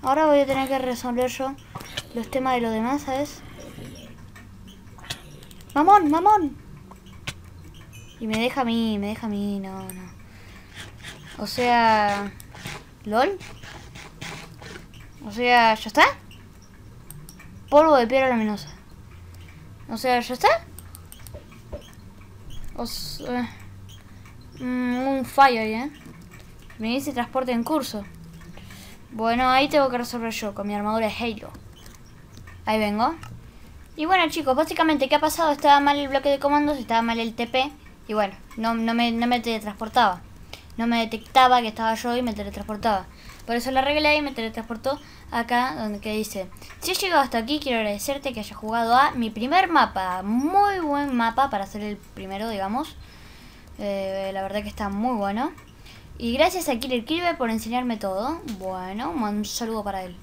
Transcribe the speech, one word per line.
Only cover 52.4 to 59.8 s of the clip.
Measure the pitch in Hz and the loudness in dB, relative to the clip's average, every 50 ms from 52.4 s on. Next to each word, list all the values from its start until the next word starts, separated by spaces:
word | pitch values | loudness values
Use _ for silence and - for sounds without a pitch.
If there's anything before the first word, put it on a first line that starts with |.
| 214 | -6
digamos. | 233 220 196 190 196 208 254 311 320 - - - - - - - - - - - - - - - - - - 208 | -4 -4 -4 -4 -2 -2 -2 -4 -6 -10 -16 -18 -18 -18 -20 -20 -20 -20 -20 -20 -20 -20 -20 -20 -20 -12 -8 -6
Eh, | 202 196 196 196 190 190 196 196 190 | -4 -4 -4 -4 -4 -4 -4 -4 -4
la | 190 196 190 | -4 -4 -6
verdad | 196 190 208 | -4 -4 -4
que | 208 208 | -6 -6
está | 202 - 214 202 | -6 -6 -6 -4
muy | 196 202 220 254 254 | -2 -2 -2 0 0
bueno. | 220 196 196 196 220 262 330 359 - - - - - - - - - - - - - | 0 -2 -2 -2 -2 -4 -4 -6 -10 -20 -20 -20 -20 -20 -20 -20 -20 -20 -20 -12 -6
Y | 240 233 233 | -4 -4 2
gracias | 269 311 370 359 370 320 294 | 4 4 4 4 0 -2 -2
a | 262 226 | -2 -2
Killer | - 254 254 240 226 | -2 -2 -2 -2 -2
Kirby | - 311 339 359 349 330 | -2 -2 0 0 0 0
por | - 254 226 | 0 -2 -2
enseñarme | 220 220 220 220 233 247 254 247 233 | -2 -2 -4 -2 -2 -2 -2 -2 -4
todo. | 220 214 196 190 190 220 269 320 339 330 302 220 185 | -4 -4 -4 -4 -2 -2 -4 -4 -6 -8 -10 -10 -8
Bueno, | 185 185 185 185 185 185 196 214 247 311 | -6 -6 -6 -6 -8 -8 -8 -6 -6 -4
un | 349 294 226 208 208 208 214 | -4 -2 -2 -2 -2 -4 -4
saludo | 208 - - 240 220 226 220 | -4 -4 -6 -4 -4 -4 -4